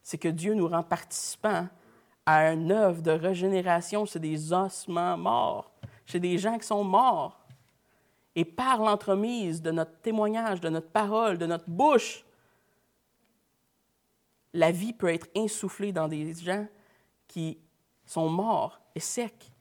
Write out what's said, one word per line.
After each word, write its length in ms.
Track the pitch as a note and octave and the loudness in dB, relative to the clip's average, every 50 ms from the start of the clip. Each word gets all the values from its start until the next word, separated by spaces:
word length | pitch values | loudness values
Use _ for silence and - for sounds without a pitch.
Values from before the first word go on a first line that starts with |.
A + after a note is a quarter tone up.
C'est 160 | _ - - | _ -12 -10
que 120 | D3+ - E3+ | -4 -4 -4
Dieu 260 | D#3+ D#3+ E3 G#3 G#3+ | -2 -2 -2 0 2
nous 120 | G#3+ E3+ | 2 2
rend 140 | E3 F3 E3 | 2 0 -2
participants 840 | E3 - F3 E3 - _ - - - - - _ - G#3+ G3 E3+ F3 F#3 - _ _ _ _ _ _ _ _ _ _ | 0 0 -4 -4 -4 _ -10 -8 -8 -8 -10 _ -2 0 0 0 -4 -6 -12 _ _ _ _ _ _ _ _ _ _
à 280 | - D#3 D#3 D#3 D#3+ E3 | 4 6 6 6 4 2
une 180 | D#3+ E3 E3 | 2 2 2
œuvre 300 | G3 A3 G#3+ F#3+ F3 E3+ | 4 4 4 4 2 2
de 100 | D#3+ E3+ | 0 0
régénération 920 | D#3+ D#3+ D#3+ F#3 F#3+ F3 F#3 G3 F#3+ F#3 F3 F3+ E3+ F3 E3+ - G#3 G#3 G#3 | 0 2 0 -2 0 0 0 0 0 0 2 2 2 2 0 -2 -2 -2 -2
chez 120 | G3 - | -2 -4
des 360 | E3+ D#3+ D#3 D#3 D3+ D#3 D#3 F3 | -6 -4 -4 -4 -4 -2 0 0
ossements 640 | F#3 G3 G3 - - - - E3+ E3+ F3 F3+ F3 | 0 0 -2 -6 -10 -10 -4 -2 -2 0 0 -2
morts, 540 | E3+ E3+ G3 A#2 - - - - G2+ - - _ _ - - - - _ | -2 0 0 2 2 0 0 -2 -4 -10 -14 _ _ -20 -20 -20 -20 _
chez 140 | - - F3 | -6 -4 -2
des 200 | F3+ F3+ F3 E3 | 0 0 0 0
gens 180 | F#3 A3 A#3 | 0 -2 -2
qui 80 | A3+ - | -4 -4
sont 180 | - G#3+ G3+ G3+ | -2 -2 0 0
morts. 600 | F#3+ F#3 G#3 B3+ B3+ G#3 D#3+ C3+ - - _ _ _ - _ _ _ _ _ _ _ _ _ _ _ _ _ _ _ _ | 4 4 4 6 4 2 2 -4 -6 -8 _ _ _ -20 _ _ _ _ _ _ _ _ _ _ _ _ _ _ _ _
Et 120 | E3+ E3 | -2 -2
par 340 | - - - B3 C4 C4 A3 | -2 -2 -2 2 2 2 4
l'entremise 840 | A3 A3 G#3 G#3 - G#3 F#3+ G3 G#3 A#3 B3 A#3+ G3+ E3+ D#3+ E3 | 4 2 2 2 2 0 0 0 0 -2 -2 -4 -4 -4 -4 -4
de 80 | D#3+ D#3+ | -4 -2
notre 300 | D#3+ E3 D#3+ D#3+ - _ | -2 -2 -2 -4 -8 _
témoignage, 640 | - A#3 A3 G#3+ G#3+ G#3+ G#3+ A3+ A3+ A3 G3 F3 | -4 -2 0 0 0 0 0 -2 -2 -2 -2 -2
de 80 | F3 E3 | -2 -2
notre 200 | D#3+ E3 D#3+ - | -4 -4 -6 -2
parole, 480 | _ G#3+ G#3+ G3+ A3 A3 A#3 G#3+ F#3 | _ 0 0 2 2 2 2 2 0
de 80 | E3+ E3+ | 0 -2
notre 240 | E3 E3+ E3 - F3 | -2 -2 -4 -4 -8
bouche, 560 | E3+ F3+ C4+ D#4 C#4+ A3+ - - - - _ _ _ _ _ _ _ _ _ _ _ _ _ _ _ _ _ _ _ _ _ _ _ _ _ _ _ _ _ _ _ _ _ _ _ _ _ _ _ _ _ _ _ _ _ _ - | 0 4 4 6 6 6 4 0 -10 -14 _ _ _ _ _ _ _ _ _ _ _ _ _ _ _ _ _ _ _ _ _ _ _ _ _ _ _ _ _ _ _ _ _ _ _ _ _ _ _ _ _ _ _ _ _ _ 2
la 180 | E3+ E3 E3 | 4 4 4
vie 220 | E3+ E3+ G3 A#3 A3+ | 4 0 -4 -6 -4
peut 200 | - G3 F3 E3 | -2 0 0 0
être 140 | E3+ - - _ | -2 -6 -4 _
insufflée 560 | G3+ A3 G#3 - - - F#3 - - G3+ G#3 | -2 -2 -2 -4 -4 -8 -8 -6 -6 -6 -4
dans 160 | F#3 E3 D#3 | -2 -2 -2
des 260 | D#3 D#3 D3+ D3+ D#3+ E3 | -2 -2 -6 -6 -8 -10
gens 320 | E3+ E3+ F3 F#3 G#3 G#3 G#3+ _ _ _ _ _ _ _ _ _ _ _ | -8 -4 -4 -4 -4 -4 -8 _ _ _ _ _ _ _ _ _ _ _
qui 320 | _ - F3 D#3+ D#3+ - - _ _ _ _ _ _ _ _ _ | _ -8 -6 -6 -6 -6 -10 _ _ _ _ _ _ _ _ _
sont 240 | - - E3+ E3 D#3+ | -8 -4 -2 -2 0
morts 500 | E3 F3+ G#3 A3+ G#3+ - - F3+ - _ _ _ _ | 0 0 0 0 0 0 0 -4 -6 _ _ _ _
et 60 | D#3+ | -8
secs 500 | - - - B3 A#3+ G#3 _ _ - - _ _ | -8 -6 -4 -4 -6 -6 _ _ -20 -20 _ _